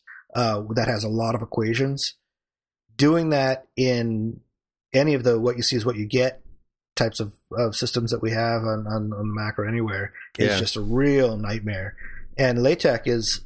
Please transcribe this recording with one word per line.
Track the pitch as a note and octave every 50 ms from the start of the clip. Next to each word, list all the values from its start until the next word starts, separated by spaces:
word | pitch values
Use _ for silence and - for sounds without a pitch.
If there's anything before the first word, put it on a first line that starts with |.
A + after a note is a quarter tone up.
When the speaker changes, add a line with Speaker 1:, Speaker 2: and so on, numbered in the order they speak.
| _ - - - - _ -
Speaker 1:
uh, | A#2+ B2 A2+ G#2+ G#2 G#2+ G#2 A2
that | A#2+ A2 A2+
has | A#2+ G#2 G#2+
a | A2
lot | A2 A2+ A#2 A2+ A2+
of | A2+
equations, | A#2 - - - A2 A2+ A2+ B2 C3+ C3+ C#3 C#3+ - - - _ _ _ _ _ _ _ _ _ _ _ _ _ _ _ A2
doing | - C#3+ D3 E3 E3+ E3 D#3+
that | D3+ C#3 C3+ C3+ C3 - - _ _
in | - C3 B2+ B2 A#2+ A#2 A#2 A2 G#2+ A2 A2+ A2+ - - _ _ _ _ _ _ _ _ _
any | - C3 C#3+ D#3 D3
of | C3 A#2+
the | B2 A#2 A2+
what | A2+ B2 A#2+
you | A#2+
see | A2+ - C3+
is | A#2+ G#2+
what | B2 A#2
you | G#2+ G#2+
get | G#2 - B2+ B2+ C3 - - - - - - _ _ _ _ _ _ _
types | - A#2+ A2+ - -
of, | A2 G#2 - - _ _ -
of | - A#2+ A2 G#2
systems | - B2+ A#2+ - B2 A#2 A2+
that | A#2+ A2
we | A2 A2+
have | A2+ A2+ A#2 A#2 A#2 A2+
on, | A2+ A2 A2 G#2+ G#2+
on, | G#2+ G#2+ A2 G#2+ G#2+
on | G#2 G#2 G#2 G#2+
the | G#2
Mac | G#2+ G#2+ G#2+ - -
or | G#2
anywhere | G#2+ A#2 A#2 A2+ G#2+ G2 G2 G2+ G2 - - - - - -
is | G#2+ G#2
Speaker 2:
Yeah. | G2+ F#2+
Speaker 1:
just | A#2 - -
a | A2
real | G#2 G2 A2+ B2+ C#3 C#3+ C#3 C#3 C3 A#2 A2
nightmare. | G#2 G#2+ G#2 A2 A2 G#2 G#2 G2+ F#2 F#2+ G2 - - - - - - - - -
And | - C3+ B2+ A#2+ A#2+ B2
LaTeX | C#3 D#3+ C3+ - D3+ B2 A2+ -
is, | C3+ A#2+ A#2 A2 A2+ - - -